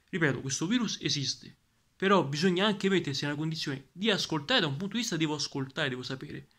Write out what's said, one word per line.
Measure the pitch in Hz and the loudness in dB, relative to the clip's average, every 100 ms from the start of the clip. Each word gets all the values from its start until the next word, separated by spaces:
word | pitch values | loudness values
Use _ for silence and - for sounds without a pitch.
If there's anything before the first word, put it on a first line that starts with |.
| _ | _
Ripeto, | 185 156 127 | 0 2 2
questo | 135 - 170 | -2 -2 0
virus | 247 214 - | 0 0 -2
esiste, | 151 143 135 - - - _ _ _ _ | -2 -2 -2 -6 -12 -20 _ _ _ _
però | 190 196 139 | 4 4 4
bisogna | 147 190 175 214 | 2 4 4 2
anche | 202 190 | 2 2
mettersi | 185 143 139 147 | 2 2 -2 -2
nella | 147 | -2
condizione | 160 160 - 135 - | -2 -2 -4 -6 -8
di | 170 220 | -2 0
ascoltare, | 190 - 156 147 - | 0 0 -4 0 2
da | 160 | 2
un | 135 | -2
punto | 196 220 | -4 -4
di | |
vista | 226 160 | -2 0
devo | 160 147 | 0 0
ascoltare, | - 139 135 - 143 | -4 -4 -4 -4 -4
devo | 123 | -4
sapere. | 123 135 147 135 - | -6 -8 -8 -12 -14